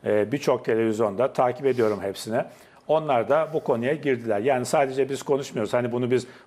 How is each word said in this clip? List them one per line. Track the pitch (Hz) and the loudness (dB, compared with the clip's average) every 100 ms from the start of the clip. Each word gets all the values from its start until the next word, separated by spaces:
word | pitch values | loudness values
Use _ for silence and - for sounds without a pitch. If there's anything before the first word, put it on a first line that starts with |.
E, | 107 104 104 | 2 0 2
birçok | 139 - 123 | 0 0 0
televizyonda | - 113 113 107 110 98 131 | 0 2 2 2 0 0 -2
takip | 139 123 123 139 | 2 0 2 0
ediyorum | 123 110 101 | 2 2 0
hepsini. | 98 95 113 117 160 - - - - | -4 -8 -4 -4 -4 -12 -20 -20 -2
Onlar | 156 151 123 113 | 0 2 0 2
da | 147 151 | 2 2
bu | 156 | -4
konuya | - 120 123 | 0 0 0
girdiler. | 156 139 123 117 104 | -2 0 -2 0 0
Yani | 120 127 120 | 2 0 2
sadece | 160 139 131 131 | 2 2 0 -2
biz | 131 | -2
konuşmuyoruz. | - 139 139 123 104 | -2 -2 -2 -4 0
Hani | 123 123 | 0 0
bunu | 120 123 | -2 0
biz | 127 123 - | 0 -2 -18